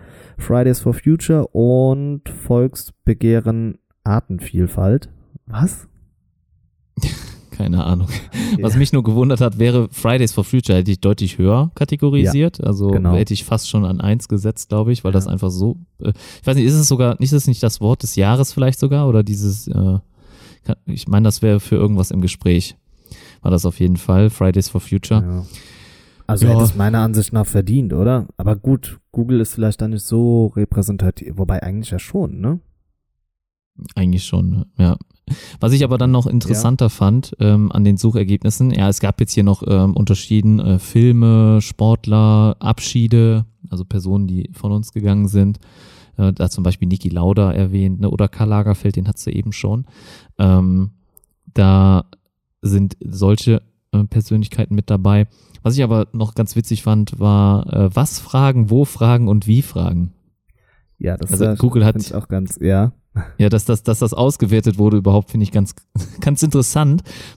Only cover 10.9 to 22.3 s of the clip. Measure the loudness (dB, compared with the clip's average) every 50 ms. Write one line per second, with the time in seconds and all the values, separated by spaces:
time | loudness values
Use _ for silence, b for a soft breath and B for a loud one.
10.9 | -2 0 0 0 0 0 -2 -4 -2 0 0 2 2 2 0 -2 -2 -4 -4 -4
11.9 | -2 -2 0 0 2 2 2 2 2 2 0 0 -2 -2 -4 -2 -2 0 0 0
12.9 | 0 2 2 2 2 2 2 0 -4 -6 -6 -4 -4 -4 -4 -2 -2 -2 0 -2
13.9 | -2 -2 -2 0 -2 -2 -2 -4 -4 -4 -4 -4 -6 -6 -8 -4 -4 -2 0 0
14.9 | -2 -2 -2 -2 0 0 0 -2 -2 -4 -4 -4 -2 -2 -2 -2 -4 -6 -10 -20
15.9 | _ -8 -6 -6 -6 B B B B B -4 0 0 2 2 2 2 2 2 2
16.9 | 2 2 2 0 0 0 0 0 2 2 2 0 0 0 0 -2 -2 -2 0 0
17.9 | 0 -2 -4 -4 -2 0 0 2 2 2 0 -2 -2 -2 0 0 0 0 -2 0
18.9 | 0 0 2 2 2 2 2 0 -2 -2 -2 -2 -2 -4 -6 -4 -2 0 0 2
19.9 | 0 -2 -4 _ B B B B B B B B B B _ -8 -8 -6 _ -10
20.9 | -10 -8 -4 0 2 2 4 2 2 2 2 2 2 0 0 0 0 0 2 2
21.9 | 0 0 -2 -2 -2 -2 -2 -2